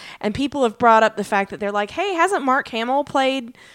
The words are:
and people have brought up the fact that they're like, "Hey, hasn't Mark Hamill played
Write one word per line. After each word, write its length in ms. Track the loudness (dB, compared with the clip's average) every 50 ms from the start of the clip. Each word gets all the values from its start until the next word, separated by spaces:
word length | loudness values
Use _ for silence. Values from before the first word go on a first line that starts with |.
| -20 -20 -12 -6
and 160 | -6 -4 -2
people 280 | -2 -4 -4 0 0 0
have 140 | 0 0
brought 240 | 2 4 6 6 6
up 140 | 6 4 2
the 80 | -2 -4
fact 260 | -2 -2 -2 -2 -2
that 80 | -6 -6
they're 120 | -6 -4
like, 200 | -2 -2 -4 -4
"Hey, 220 | -4 -6 -4 -2 0
hasn't 280 | 0 2 2 0 0 0
Mark 240 | 0 0 0 -2
Hamill 360 | -4 -6 -4 -2 0 0 -2 -2
played 540 | 0 0 0 0 0 0 -2 -6 -10 -16 -20 -20 -20